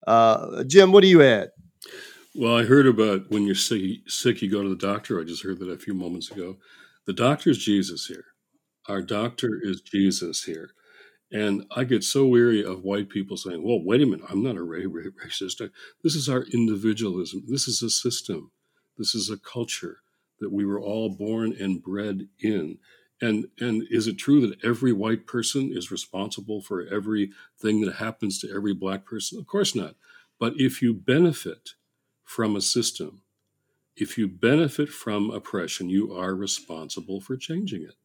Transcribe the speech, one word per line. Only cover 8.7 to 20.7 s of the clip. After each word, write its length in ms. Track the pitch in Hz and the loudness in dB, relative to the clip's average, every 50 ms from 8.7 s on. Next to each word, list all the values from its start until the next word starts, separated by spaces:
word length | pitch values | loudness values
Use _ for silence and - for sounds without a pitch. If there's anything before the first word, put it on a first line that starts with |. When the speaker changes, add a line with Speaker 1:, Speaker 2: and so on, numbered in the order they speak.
| _ _ _ - | _ _ _ -8
Speaker 2:
Our 140 | 101 95 | -8 -6
doctor 580 | 87 - 117 104 110 120 120 - - 120 107 - | -6 -4 -4 -4 -4 -4 -6 -4 -4 -4 -4 -4
is 200 | - 101 92 90 | -4 -6 -6 -6
Jesus 640 | _ - - 101 98 95 90 - 90 85 78 - - | _ -4 0 2 4 4 2 0 -6 -6 -8 -8 -8
here. 260 | - 82 80 80 - _ _ _ _ _ - - - _ _ _ _ | -8 -10 -12 -12 -18 _ _ _ _ _ -20 -20 -20 _ _ _ _
And 340 | - 107 107 104 101 87 - _ - | -6 -4 -2 0 -2 -2 -4 _ -4
I 80 | - 131 | -4 0
get 200 | 120 127 107 - | 2 2 2 2
so 220 | - - 135 139 | 0 2 4 4
weary 380 | 131 123 120 120 120 113 107 101 | 6 6 6 6 6 4 2 0
of 200 | - 92 92 90 | -2 -6 -8 -4
white 260 | 95 101 101 101 98 | -4 -2 -2 -4 -4
people 280 | - 101 95 98 98 90 | -6 -6 -6 -6 -8 -10
saying, 260 | - 95 87 82 78 | -10 -8 -8 -6 -2
"Well, 200 | 107 120 101 80 | 0 0 0 2
wait 180 | 90 107 131 | 2 4 4
a 40 | 147 | 4
minute, 200 | 127 92 80 - - | 4 2 -2 -6 -6
I'm 140 | 90 98 113 | -4 -4 -2
not 120 | 131 117 | -2 -4
a 80 | 87 85 | -6 -8
ra-, 160 | 85 82 85 92 95 | -8 -8 -6 -8 -6
ra-, 240 | - 85 90 98 - - - | -8 -8 -10 -12 -14 -14 -16
racist." 440 | - - - 98 92 - - 117 - _ - - - _ _ _ | -12 -10 -10 -8 -8 -10 -10 -12 -14 _ -18 -20 -20 _ _ _
This 120 | 165 147 | 0 0
is 140 | 160 135 139 | 0 -2 -2
our 140 | 135 127 - - - | -2 -2 -2 -2 0
individualism. 880 | 120 117 110 107 98 104 110 107 107 117 101 90 90 90 85 - 98 - - | 2 2 2 0 0 0 0 0 0 -2 -4 -2 -4 -6 -6 -8 -12 -8 -6
This 200 | 123 139 - - | -4 -4 -4 -2
is 140 | 113 - | -4 -4
a 80 | 123 113 | -2 -2
system. 600 | - - - 123 117 - - - 95 78 73 _ _ _ _ _ _ _ _ _ _ - | -4 -2 -2 -4 -4 -6 -8 -8 -10 -10 -10 _ _ _ _ _ _ _ _ _ _ -8
This 180 | 110 - - | -6 -6 -4
is 140 | 113 98 95 | -4 -4 -6
a 80 | 107 98 | -8 -10
culture 600 | _ - - 123 117 110 - - - 85 - _ _ _ _ _ _ _ _ _ | _ -12 -8 -8 -6 -6 -8 -10 -10 -12 -14 _ _ _ _ _ _ _ _ _
that 120 | 107 101 | -10 -6
we 140 | 101 101 101 | -4 -2 -2
were 160 | 98 | -2